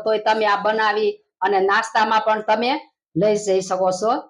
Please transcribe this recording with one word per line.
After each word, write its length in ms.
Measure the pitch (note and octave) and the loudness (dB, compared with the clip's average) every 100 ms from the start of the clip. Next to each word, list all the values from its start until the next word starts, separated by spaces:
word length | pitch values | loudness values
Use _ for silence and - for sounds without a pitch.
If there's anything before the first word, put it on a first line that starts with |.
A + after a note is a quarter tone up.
| G#3+ | 0
તોય 200 | A3 G#3+ | -2 0
તમે 200 | A3 G#3+ | 0 0
આ 100 | G3+ G3+ | 0 0
બનાવી 460 | A3 A3 G#3 G#3+ G#3 _ - F#3+ | 0 0 0 -2 -4 _ -6 -2
અને 140 | G3 F#3+ | 0 2
નાસ્તામાં 560 | G3+ A#3 A#3 A3 A3 G#3+ | 0 0 -2 0 0 0
પણ 180 | A3 G#3+ | -2 0
તમે 220 | A3 A#3+ D4+ - _ _ D#3+ | 0 0 -4 -6 _ _ 0
લઈ 160 | G#3 G#3 F#3+ | 2 0 0
જઈ 160 | F#3+ F#3 | -2 0
શકો 220 | F#3 F#3 F#3 | -2 -2 0
છો 120 | G#3+ C#4 | -2 -2